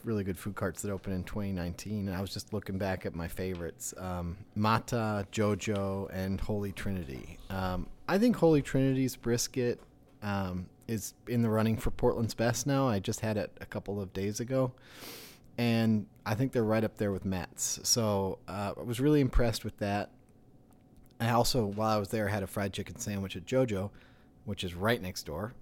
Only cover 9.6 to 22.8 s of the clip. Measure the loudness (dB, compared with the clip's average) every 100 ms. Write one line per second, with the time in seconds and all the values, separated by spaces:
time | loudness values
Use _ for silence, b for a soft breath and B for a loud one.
9.6 | 0 -2 -8 -20 -20 -8 -2 -2 -2 -4
10.6 | -8 -12 -6 -4 -6 -12 -2 2 4 4
11.6 | 2 2 0 2 2 2 0 0 0 2
12.6 | 2 2 2 2 0 -2 -2 -2 -4 -8
13.6 | -10 -8 -4 -6 -4 -4 -4 -4 -2 0
14.6 | 0 -2 B B B B B B -12 -2
15.6 | 2 4 4 2 0 -8 -2 0 2 2
16.6 | 4 4 2 0 -2 0 0 -2 -4 -6
17.6 | -4 -2 2 4 4 4 2 -2 -8 -4
18.6 | -4 -4 -4 2 4 6 6 6 4 2
19.6 | -4 -4 0 0 -2 -10 -20 -20 -20 -20
20.6 | -20 -20 -20 -20 -16 -2 2 4 4 4
21.6 | 0 0 2 2 2 0 0 0 -2 -2
22.6 | -4 -4